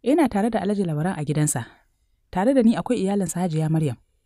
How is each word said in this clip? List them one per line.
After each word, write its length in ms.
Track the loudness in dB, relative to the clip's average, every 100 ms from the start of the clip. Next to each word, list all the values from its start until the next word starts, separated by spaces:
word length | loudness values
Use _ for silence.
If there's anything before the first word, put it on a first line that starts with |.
Ina 260 | 2 2 2
tare 200 | 2 0
da 100 | 0
Alhaji 240 | -2 -2 -2
Labaran 280 | -2 -2 -4
a 60 | -2
gidansa. 400 | 0 0 -2 -8 -16 _ _ _ _ _
Tare 220 | -2 2
da 80 | 4
ni 140 | 4 2
akwai 240 | -2 -2
iyalinsa 380 | 0 -2 -2 -4
Hajiya 280 | -2 -2 0
Maryam, 260 | 0 0 -4 _ _